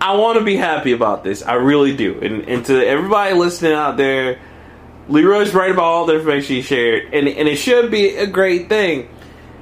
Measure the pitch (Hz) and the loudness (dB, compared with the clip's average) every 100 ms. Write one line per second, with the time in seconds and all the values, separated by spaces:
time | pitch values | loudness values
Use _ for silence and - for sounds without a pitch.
0 | 190 202 226 226 214 196 175 151 131 117 | -2 2 2 2 0 0 0 -2 0 0
1 | 110 98 95 104 - 123 135 147 139 131 | 0 -2 -4 -6 -2 0 2 4 2 0
2 | 98 - - 107 101 123 117 131 113 143 | -4 -4 -6 -6 -6 -4 0 2 2 0
3 | 190 208 196 180 175 175 165 151 147 123 | 0 0 2 2 0 0 -2 0 -2 0
4 | 135 135 131 127 - - - - - - | 0 0 -2 -6 -12 -20 -20 -20 -20 -20
5 | - 151 180 208 202 185 185 185 165 170 | 0 2 4 4 2 0 2 0 2 0
6 | 165 156 156 139 139 127 123 131 117 110 | 0 0 0 -2 -2 -6 -2 0 0 0
7 | - 147 139 143 151 143 254 240 233 214 | -2 -2 -2 0 -2 -2 2 2 2 0
8 | 196 - 202 180 190 175 175 214 185 139 | 0 -2 -4 0 0 0 0 0 0 -4
9 | - - - - - - | -8 -18 -20 -20 -20 -20